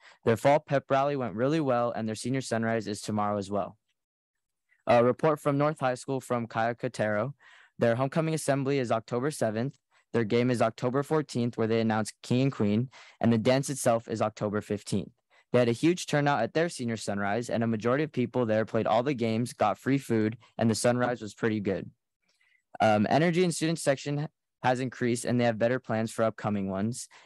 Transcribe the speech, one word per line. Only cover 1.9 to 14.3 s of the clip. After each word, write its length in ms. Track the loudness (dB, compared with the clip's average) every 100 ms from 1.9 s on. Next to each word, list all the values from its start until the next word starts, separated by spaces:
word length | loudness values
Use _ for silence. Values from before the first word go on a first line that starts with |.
and 140 | -2 -6
their 80 |
senior 260 | -6 -4 -4
sunrise 460 | -2 -2 0 -2 -2
is 140 | -8
tomorrow 380 | -4 -2 0 -2
as 120 | -2
well. 280 | -4 -4 -10 _ _ _ _ _ _ _ _ _ _ 4
A 160 | 6
report 380 | 6 4 0 0
from 160 | 0 2
North 240 | 0 0
High 140 | -4
School 260 | -4 -4 -6
from 260 | -2 -4 -4
Kaya 280 | -2 -2
Cotero. 580 | -2 -8 -2 0 0 -2 -6 -20 -20 -20 _
Their 180 | 2 2
homecoming 380 | 0 0 -2
assembly 440 | -2 0 0 2 0
is 140 | 0
October 380 | -2 -2 -4 -4
seventh. 460 | -2 -2 -2 -4 -8 _ _ _
Their 120 | -2
game 260 | 0 2 2
is 120 | 2
October 400 | 0 0 -2 -2
fourteenth, 560 | 0 -2 -2 -2 -4 -2
where 80 | 0
they 140 | 2
announce 320 | 2 0 -2 -8
king 200 | -2 2
and 100 | 2
queen, 380 | 0 0 2 -2 -8 -20 -2
and 120 | 2
the 60 | 2
dance 300 | 4 2 0
itself 380 | -2 0 0 -2
is 140 | -4
October 380 | -4